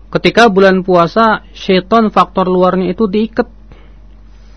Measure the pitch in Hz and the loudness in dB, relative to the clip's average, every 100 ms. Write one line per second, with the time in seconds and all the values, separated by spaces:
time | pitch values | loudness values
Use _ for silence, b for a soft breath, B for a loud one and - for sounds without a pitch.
0 | - 170 175 - 233 185 190 190 185 175 | -8 -4 -2 2 2 4 2 2 0 0
1 | 170 220 226 202 - - - 185 185 226 | 0 0 0 -2 -8 -10 -2 -2 0 0
2 | 214 190 - 190 185 180 185 185 180 180 | 0 0 -2 -2 -2 0 0 0 -4 -4
3 | 220 208 220 - 240 - - b b b | -2 -2 -4 -6 -8 -10 -20 b b b
4 | b - - b b | b -20 -20 b b